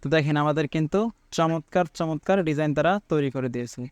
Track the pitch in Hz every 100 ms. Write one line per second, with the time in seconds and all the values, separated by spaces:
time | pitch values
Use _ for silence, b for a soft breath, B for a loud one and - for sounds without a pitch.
0 | 143 160 147 151 147 151 156 156 156 190
1 | 226 - _ - 160 165 - 185 170 -
2 | 165 156 - 196 165 147 151 147 156 202
3 | _ 156 143 131 127 123 120 - 123